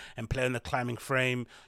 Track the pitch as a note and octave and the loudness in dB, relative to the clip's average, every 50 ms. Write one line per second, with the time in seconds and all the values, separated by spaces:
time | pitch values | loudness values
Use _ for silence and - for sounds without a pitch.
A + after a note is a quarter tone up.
0 | - - - - A2+ A2+ - C3 B2+ B2+ B2+ A#2+ - - - C3 B2 B2 A#2+ A2 | -16 -12 -10 -6 -4 -2 0 2 2 2 2 0 -2 -2 -2 0 0 0 -2 -4
1 | - - C3+ B2+ B2+ B2+ B2 B2 A#2+ - - - - | -2 2 2 4 4 4 2 0 -2 -6 -10 -18 -16